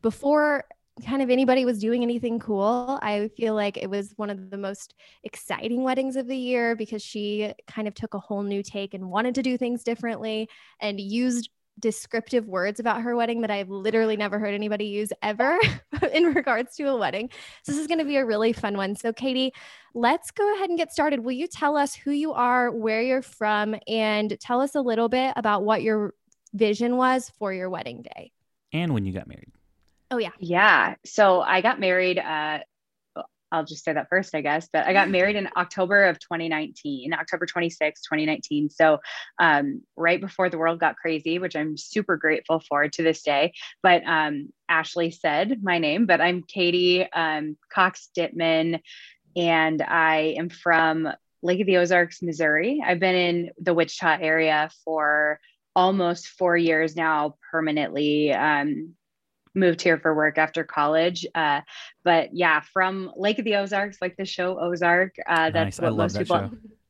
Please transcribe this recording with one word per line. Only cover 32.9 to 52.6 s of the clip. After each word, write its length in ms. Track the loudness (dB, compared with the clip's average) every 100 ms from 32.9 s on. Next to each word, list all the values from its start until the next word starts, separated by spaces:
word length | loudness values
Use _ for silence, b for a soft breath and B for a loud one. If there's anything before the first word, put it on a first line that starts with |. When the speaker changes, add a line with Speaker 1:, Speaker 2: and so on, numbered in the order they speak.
| _ _ -14 -14 _ _
Speaker 3:
I'll 140 | -4
just 220 | -4 -8 -4
say 80 |
that 160 | -4 0
first, 260 | -2 0 -4
I 60 |
guess, 260 | -2 -2 -2
but 140 | -2 2
I 60 |
got 180 | 2 4
married 280 | 2 2 0
in 100 | -4
Speaker 1:
<laughs> 60 | -4
Speaker 3:
October 480 | -4 -2 2 6 6
of 140 | 2
twenty 280 | -6 -6 -4
nineteen, 640 | -4 -6 -10 -8 -8 -6
October 320 | -6 -4 -6 -4
twenty-sixth, 580 | -2 -4 -2 -4 -4 -6
twenty 180 | -2 -2
nineteen. 440 | -4 -4 -2 -2
So, 300 | 4 4 4 B B B 2
um, 420 | 4 4 2 -6 _ -2
right 240 | 0 0
before 300 | -4 -2 -2
the 80 | 0
world 220 | 0 2
got 180 | -2 0
crazy, 420 | -4 -4 -2 -4
which 160 | -4 -4
I'm 220 | -6 -6
super 400 | -4 -4 0 0
grateful 440 | 2 0 0 -2
for 260 | 0 0 0
to 160 | 2
this 200 | 0 0
day. 300 | 0 2 2 B B 2
But, 220 | 4 6 4
um, 440 | 0 0 -4 -8 _ 0
Ashley 420 | 0 0 -2 -4
said 520 | -2 0 0 0 -2
my 160 | 0 0
name, 260 | 0 0 2
but 160 | 4
I'm 220 | 4 0
Katie, 680 | -6 -2 0 2 4 2 0
um, 460 | -2 -2 -2 -4 -8 _
Cox 360 | 2 2 2 -10 -4
Dittman, 600 | -4 0 2 2 2 -2 B B B B _ -2
and 460 | 2 4 2 0
I 540 | 0 2 4 2 0 -2
am 120 | -8
from 600 | -4 2 4 4 2 -2 -6 _ _
Lake 180 | -2 0
of 80 | 4
the 100 | 4
Ozarks, 440 | 6 4 2 -2
Missouri. 600 | -6 0 2 2